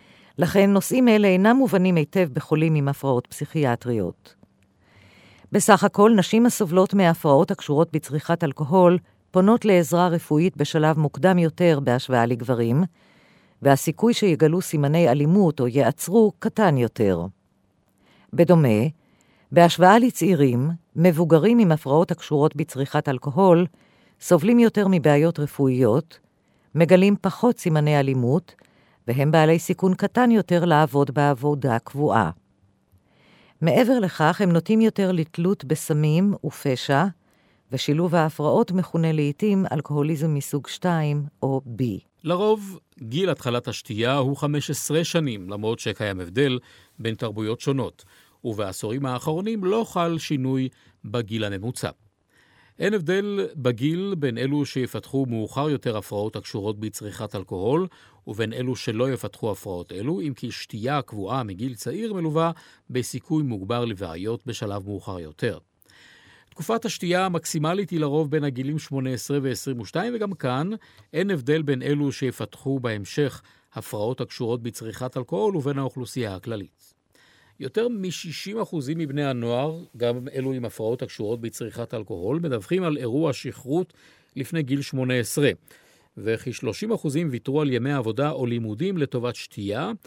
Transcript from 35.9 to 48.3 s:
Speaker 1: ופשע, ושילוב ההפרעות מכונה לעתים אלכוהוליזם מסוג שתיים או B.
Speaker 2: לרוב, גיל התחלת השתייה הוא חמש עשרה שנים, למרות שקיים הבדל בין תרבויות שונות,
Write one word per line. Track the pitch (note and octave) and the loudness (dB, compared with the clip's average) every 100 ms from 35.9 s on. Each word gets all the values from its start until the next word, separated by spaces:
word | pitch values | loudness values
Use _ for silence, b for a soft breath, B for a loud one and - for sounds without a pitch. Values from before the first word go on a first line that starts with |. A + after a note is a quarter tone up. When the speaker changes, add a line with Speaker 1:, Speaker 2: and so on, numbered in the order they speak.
| D3+ D3+ D#3+ G3+ F#3 | 0 2 2 2 0
Speaker 1:
ופשע, | D3+ - D3 B2+ - C#3 F#3+ - _ _ _ _ _ | -6 -4 -4 -2 0 2 0 -4 _ _ _ _ _
ושילוב | C3 - D3 F3 | -6 -2 0 2
ההפרעות | E3+ D#3 - D3 D#3 A#3 | 2 0 0 0 2 2
מכונה | F3+ E3+ E3 E3 | -2 -2 -2 0
לעתים | D#3 C#3+ - G#3+ G3 F#3+ | 0 -2 0 0 0 0
אלכוהוליזם | D3+ - D3 D3 D#3 D#3+ | -4 -2 -2 -2 -2 -2
מסוג | C#3+ - D3 - | -2 -4 -8 -8
שתיים | - F3+ E3 D3+ D3 C#3+ - | -6 -2 0 0 -2 -6 -6
או | C3 C3+ C3+ A2+ | -4 -4 -6 -6
B. | B2 F#2+ - _ | -4 -4 -12 _
Speaker 2:
לרוב, | D3+ F3+ G#3+ G#3+ G3 F3+ _ _ | -6 -2 0 0 -4 -18 _ _
גיל | A2+ C#3 F#3 | -8 -4 -2
התחלת | C#3 B2 A#2+ A#2+ | -2 -2 -4 -4
השתייה | - - G#2 A#2 C#3 | -10 -8 -2 0 0
הוא | C3 C#3 | -2 -2
חמש | D3 D3 D3 | -2 -2 -4
עשרה | C#3 - D#3 | -6 -2 -2
שנים, | E3 E3+ C#3+ G#2 F#2 | 0 -2 -2 -6 -10
למרות | G#2 G#2+ A#2 | -6 -4 -4
שקיים | A#2 G2+ G#2+ F#2 | -6 -4 -6 -6
הבדל | E2+ G#2 C#3 B2+ b b b - | -6 0 0 -2 b b b -10
בין | A2+ | -8
תרבויות | A2 A2+ G#2 G#2+ - | -6 -8 -6 -6 -4
שונות, | D3 C3+ G#2+ - _ b b | -4 -4 -6 -10 _ b b